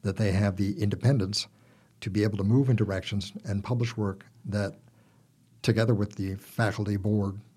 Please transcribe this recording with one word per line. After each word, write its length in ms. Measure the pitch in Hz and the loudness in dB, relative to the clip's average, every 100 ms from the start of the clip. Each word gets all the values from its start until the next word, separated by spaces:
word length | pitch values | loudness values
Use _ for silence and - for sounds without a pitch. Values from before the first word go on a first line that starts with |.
that 140 | 101 92 | -4 0
they 160 | 107 | 2
have 240 | 92 104 95 | 2 2 2
the 260 | 98 101 | -2 0
independence 680 | 101 - 123 139 95 104 - _ _ _ _ _ | -2 2 2 2 0 -4 -6 _ _ _ _ _
to 100 | 110 | -4
be 140 | 98 | 0
able 140 | 104 98 | 0 2
to 60 | |
move 240 | 98 123 131 | 2 4 4
in 60 | 110 | 2
directions 560 | 101 95 - 101 - - - | 2 -2 -2 -6 -6 -12 -6
and 180 | 101 | -4
publish 320 | 98 120 117 110 | -2 -2 -2 -2
work 300 | 101 95 - _ - | -4 -4 -14 _ -6
that, 340 | 104 98 - _ _ _ _ _ _ _ _ | -2 -4 -6 _ _ _ _ _ _ _ _
together 320 | - 113 117 | 0 2 2
with 220 | 104 101 - | 2 0 -4
the 180 | 95 95 | -6 -6
faculty 600 | - - 107 98 101 101 | -8 -2 -2 0 -4 -2
board 400 | 101 107 98 98 - | 0 0 0 -6 -16